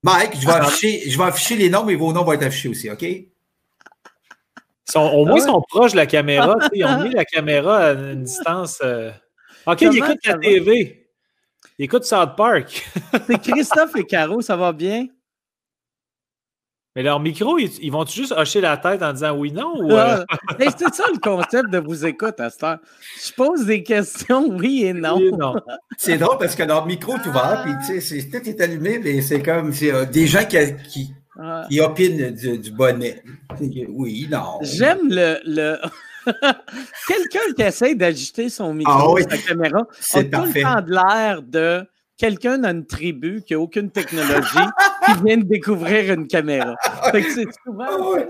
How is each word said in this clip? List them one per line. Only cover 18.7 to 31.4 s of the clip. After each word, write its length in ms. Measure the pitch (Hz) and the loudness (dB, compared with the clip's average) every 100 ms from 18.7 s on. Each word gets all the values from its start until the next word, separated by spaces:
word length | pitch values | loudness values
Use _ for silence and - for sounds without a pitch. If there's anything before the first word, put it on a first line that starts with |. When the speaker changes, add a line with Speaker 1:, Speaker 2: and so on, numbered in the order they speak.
| 147 | 0
Speaker 2:
tête 260 | 175 196 | 0 -2
en 80 | 160 | -4
disant 240 | 135 151 147 | -4 -4 -2
oui, 160 | 147 | -4
non, 220 | 156 302 320 | -6 -6 -4
ou, 100 | 165 | 4
euh ? 320 | 214 226 214 175 | 4 4 2 -2
Speaker 3:
Ah, 80 | - - 160 | -8 -8 0
mais 100 | 277 - | 0 0
c'est 160 | 339 | -4
ça 100 | - 466 | 0 -2
le 80 | 302 | 0
concept 500 | 214 185 170 240 240 | 0 -2 0 0 0
de 80 | 180 | -2
Vous 260 | 151 160 160 | -4 -4 -4
écoute 340 | 156 220 214 | -4 -8 -6
à 100 | 117 | -10
cette 140 | - | -6
heure. 160 | 156 160 _ _ - - | -6 -6 _ _ -20 -14
Je 120 | - | -14
pose 320 | - 269 339 208 | 0 0 2 0
des 180 | 214 | -2
questions, 640 | 175 214 202 - - 262 285 | 0 -2 -2 -8 0 2 2
oui 380 | 185 220 269 190 | 0 -2 0 0
et 80 | |
non. 240 | 180 160 180 | -2 0 2
Speaker 2:
Oui 80 | 185 | 2
et 40 | |
non. 240 | 190 139 196 - - _ - | 2 -2 -4 -8 -16 _ -6
Speaker 1:
C'est 200 | - 165 | -2 2
drôle 200 | 170 262 | 2 2
parce 180 | - - | -2 -2
que 80 | |
leur 220 | 156 151 160 | 0 0 0
micro 320 | 180 - 254 | -6 -4 -6
est 100 | 185 | -2
ouvert, 360 | 156 156 208 147 | 0 0 0 -4
puis 80 | 139 139 | -6 -6
tu 140 | 185 | -6
sais, 220 | - 147 | -6 -8
c'est, 80 | 135 | -8
tout 180 | 240 233 | -10 -10
est 140 | 214 | -2
allumé, 380 | 170 165 170 233 | -2 -2 -4 -2
mais 160 | 170 139 | -2 -2
c'est 240 | 139 147 | 0 -2
comme, 300 | 143 165 156 | 0 -2 -2
c'est, 180 | 139 151 | -2 0
euh, 120 | 131 131 | 0 0
des 200 | 143 156 | 2 4
gens 200 | 196 208 | 4 2
qui, 120 | 175 143 139 - | 2 2 -2 -12
qui, 260 | 135 139 - _ | -12 -12 -14 _
Speaker 3:
Ah. 280 | - | -18